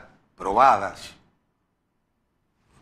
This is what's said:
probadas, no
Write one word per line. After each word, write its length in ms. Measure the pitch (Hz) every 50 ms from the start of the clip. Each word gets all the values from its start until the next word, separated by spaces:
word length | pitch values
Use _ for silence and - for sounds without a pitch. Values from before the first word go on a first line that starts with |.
| - - _ _ _ _ _
probadas, 800 | - 92 95 98 117 135 135 117 98 98 92 - - - - - - _ _ _ _ _ _ _ _ _ _ _ _ _ _ _ _ _ _ _ _ _ _ _ _ _ _ _ _ _ _ _
no 60 | _